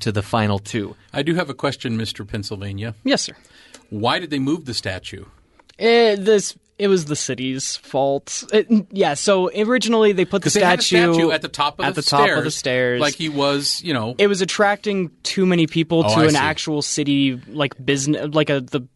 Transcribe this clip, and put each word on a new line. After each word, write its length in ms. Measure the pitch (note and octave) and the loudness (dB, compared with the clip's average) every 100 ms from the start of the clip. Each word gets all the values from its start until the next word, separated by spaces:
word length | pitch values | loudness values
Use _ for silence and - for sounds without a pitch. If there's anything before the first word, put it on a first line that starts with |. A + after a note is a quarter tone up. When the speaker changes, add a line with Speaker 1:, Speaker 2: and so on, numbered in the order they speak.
Speaker 1:
to 100 | A#2 | -4
the 100 | G#2 | -2
final 380 | G2 A#2 G#2+ G2+ | 0 0 2 0
two. 360 | - A#2 G2 - _ | -4 -6 -6 -10 _
Speaker 2:
I 100 | C#3+ | -4
do 100 | C#3+ E3+ | -2 -2
have 140 | D#3 | -2
a 40 | |
question, 420 | B2+ C#3+ B2+ B2+ A2 | -4 -4 -4 -4 -4
Mister 260 | A2 - G#2 | -6 -8 -10
Pennsylvania. 680 | A2 G2+ G2+ G2+ G2 A2+ A2 C4 | -8 -8 -8 -8 -8 -10 -6 -2
Speaker 3:
Yes, 160 | C#4 | -2
sir. 100 | - - _ - - - - | -2 -12 _ -20 -20 -20 -12
Speaker 2:
Why 300 | G#2+ A#2 E3 | -4 0 0
did 100 | E3+ | -2
they 80 | D3 | -2
move 260 | C3+ E3+ C3 | -2 -2 -4
the 80 | |
statue? 500 | G#2+ - F#2 - F#2 - _ _ _ _ - | -8 -6 -8 -10 -16 -18 _ _ _ _ -2
Speaker 3:
Uh, 400 | A3 A#3 A3+ G3+ | 2 4 4 2
this 380 | G3 G#3 - - _ - | 2 2 2 -10 _ -2
it 100 | G3+ | 2
was 160 | F#3+ D3 | 2 0
the 100 | D3 | -4
city's 600 | - B2+ C3 C3 - - | -4 -4 -4 -4 -6 -8
fault. 640 | - C3+ C#3 C#3 - - - | -4 -2 0 0 -4 -10 -2
It, 140 | G#3+ - A3 F3+ | 0 4 2 2
yeah, 240 | G3 E3 C#3+ | 0 0 0
so 340 | - F#3+ F3+ F#3+ | 2 2 2 0
originally 560 | G#3+ B3+ G#3+ A#3 G#3+ | 0 0 2 4 4
they 140 | F#3+ F3 | 4 0
put 180 | G3 | 0
the 20 | - | 0
Speaker 2:
'Cause 80 | |
they 80 | G#3 | 2
had 160 | F#3 F3 | 4 2
a 20 | |
Speaker 3:
statue 300 | - F3 F3 | 2 2 4
Speaker 2:
statue 180 | E3 E3 | 4 2
at 100 | D#3 | 0
the 60 | D#3 | -2
top 320 | - D3 - | -4 -4 -2
of 60 | C3+ | -4
Speaker 3:
at 100 | D3+ | -2
Speaker 2:
the 60 | |
Speaker 3:
the 60 | - | 2
top 220 | C#3+ D3 | 4 4
of 140 | - | 2
the 80 | - | -2
Speaker 2:
stairs, 40 | - | -4
Speaker 3:
stairs. 460 | C#3 B2+ B2 B2 | -2 0 2 2
Speaker 2:
like 140 | D3 - | 0 -2
he 140 | D#3+ | -4
was, 520 | C#3+ C#3 C#3+ C#3+ - | 0 0 0 -2 -4
you 100 | F3 C3 | -4 -4
know. 180 | A2 C3 | -2 0
Speaker 3:
It 80 | G3+ | 2
was 140 | G3 | 2
attracting 680 | F#3 - G3+ G3+ G#3 G3 E3+ _ | -2 0 0 0 -2 -2 -4 _
too 220 | - - F#3 | -6 0 2
many 180 | F3 D#3 | 4 2
people 380 | E3 D#3+ E3+ G#2+ | 0 0 2 4
Speaker 2:
Oh, 80 | A2 | 4
Speaker 3:
to 60 | |
Speaker 2:
I 20 | D#3 | 4
Speaker 3:
an 40 | |
Speaker 2:
see. 60 | D3 | 4
Speaker 3:
actual 440 | D3 D#3 - D3+ | 0 -2 -4 -4
city, 580 | - - C#3+ C#3 C3+ B2+ - | -4 -2 0 2 2 -2 -6
like, 260 | C3+ C#3+ - | -4 -4 -4
business, 460 | C3 C#3 C#3 C3+ D3 D#3 | -2 0 0 -2 0 0
like, 140 | D3+ | 2
a, 100 | C#3 | 0
the 200 | B2+ D3 B2+ | -2 -6 -6